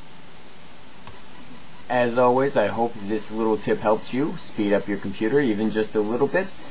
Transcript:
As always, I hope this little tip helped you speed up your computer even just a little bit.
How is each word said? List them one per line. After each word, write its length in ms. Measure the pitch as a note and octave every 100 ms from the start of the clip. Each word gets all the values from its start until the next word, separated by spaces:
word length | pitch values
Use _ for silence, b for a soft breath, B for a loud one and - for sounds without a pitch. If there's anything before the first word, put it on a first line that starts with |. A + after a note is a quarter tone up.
| - - - - - - - - - - - - - - - - - - -
As 280 | B2 A#2+ A#2
always, 400 | B2 B2+ C#3 C3
I 120 | G2+
hope 260 | G#2 A#2
this 360 | A2+ G2 A2 -
little 260 | A2 A2 G#2+
tip 240 | A2+ G#2
helped 340 | A2 A2 -
you 220 | B2 D#3+ F3
speed 360 | - - G#2
up 160 | G2+ G2+
your 100 | G2+
computer 420 | G#2 F#2+ A2 C#3+
even 300 | C3+ G2+ A2
just 240 | G#2+ G#2
a 60 | A2
little 280 | G#2 A#2+ C#3
bit. 180 | F3 F#3+ - B